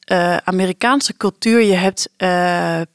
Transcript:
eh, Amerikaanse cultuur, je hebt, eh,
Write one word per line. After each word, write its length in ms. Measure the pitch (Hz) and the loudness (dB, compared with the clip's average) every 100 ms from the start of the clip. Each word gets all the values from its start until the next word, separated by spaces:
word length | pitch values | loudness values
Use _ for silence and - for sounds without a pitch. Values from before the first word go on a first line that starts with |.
eh, 360 | - 185 175 175 | -2 0 0 -2
Amerikaanse 800 | - 185 185 180 240 277 - - | -2 -2 -2 0 0 0 -2 -4
cultuur, 440 | 202 - 226 233 | -4 -2 2 4
je 140 | 208 | 4
hebt, 340 | 185 190 190 - - | 2 0 -2 -8 -4
eh, 640 | 185 180 180 175 170 165 170 | -2 0 0 0 -2 -4 -6